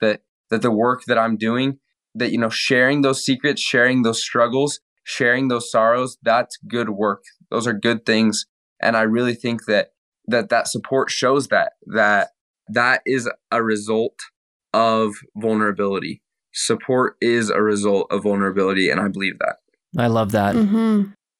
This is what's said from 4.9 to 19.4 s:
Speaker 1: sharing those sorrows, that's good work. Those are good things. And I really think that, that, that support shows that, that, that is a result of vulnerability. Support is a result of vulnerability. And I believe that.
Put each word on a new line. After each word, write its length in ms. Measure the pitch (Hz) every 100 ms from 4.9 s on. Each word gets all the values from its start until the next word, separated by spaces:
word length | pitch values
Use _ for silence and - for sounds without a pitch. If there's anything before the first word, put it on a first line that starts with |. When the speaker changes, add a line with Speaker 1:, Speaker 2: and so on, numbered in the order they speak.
| _
Speaker 1:
sharing 440 | - - 123 123 135
those 220 | 120 -
sorrows, 480 | 113 113 123 127 -
that's 360 | 113 117 120 - 104
good 220 | 117 107
work. 320 | 101 107 98 - - _
Those 160 | 117 117
are 60 |
good 320 | 101 117 113
things. 400 | - 110 110 104 - _ _ -
And 160 | 113 113
I 60 |
really 320 | 110 117 123
think 300 | 117 123 117 -
that, 260 | 101 - _ _ _ -
that, 240 | 120 101
that 180 | 117 -
support 420 | 117 - 135 -
shows 380 | - 127 143 127
that, 240 | 98 - - -
that, 440 | 110 104 101 95 _ _ _ -
that 320 | 117 123 131 -
is 220 | 131 120 - _
a 120 | 117
result 560 | 113 107 107 110 113 - - _ _ _ _
of 400 | 110 113 113 110 104 - 104
vulnerability. 840 | 113 107 104 98 101 95 78 78 _ _ _
Support 640 | - - 117 - 127 123 -
is 300 | 117 117 107
a 100 | 98
result 460 | 107 104 101 98 -
of 120 | 101
vulnerability. 680 | 104 101 98 95 95 95 87
And 100 | 80
I 80 | 101
believe 300 | 98 95
that. 180 | -